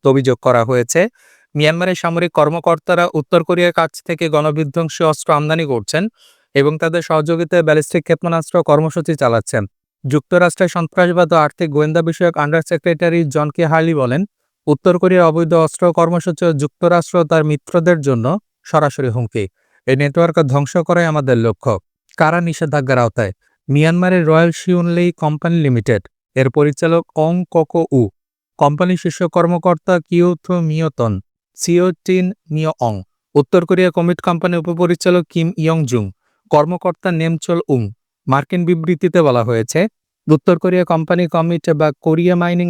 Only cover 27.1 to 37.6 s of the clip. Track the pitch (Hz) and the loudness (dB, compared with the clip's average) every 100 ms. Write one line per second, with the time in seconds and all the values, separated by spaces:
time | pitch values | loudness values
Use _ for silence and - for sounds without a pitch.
27.1 | - 156 180 170 170 156 170 160 135 107 | -2 -2 -2 -2 -2 -2 -2 0 0 0
28.1 | - _ _ _ - 143 151 180 180 170 | -4 _ _ _ -2 0 2 0 0 -4
29.1 | - 170 175 170 175 180 170 - 180 - | -4 -2 0 0 0 0 0 0 -2 0
30.1 | 170 175 170 - 180 160 156 160 - 117 | 2 2 0 -4 -2 -2 -2 -2 -2 -2
31.1 | 98 - _ _ - - 175 180 165 - | -4 -8 _ _ -8 0 2 2 0 -2
32.1 | 185 180 - - 156 156 - 120 101 92 | 0 0 -6 -8 -4 -4 -2 -2 -4 -10
33.1 | _ _ 147 143 180 170 185 180 165 170 | _ _ 0 2 2 2 2 0 0 -2
34.1 | 175 - 170 180 175 156 165 175 175 185 | -2 -2 -2 -2 -2 -4 -2 -2 0 0
35.1 | 180 160 170 165 196 156 165 135 120 98 | 0 0 -2 -2 -2 -2 -2 0 -2 -4
36.1 | - _ _ - 151 156 180 185 165 190 | -10 _ _ 0 2 2 -2 -4 -4 -4
37.1 | 165 165 165 - 175 | -2 -2 -4 -4 -4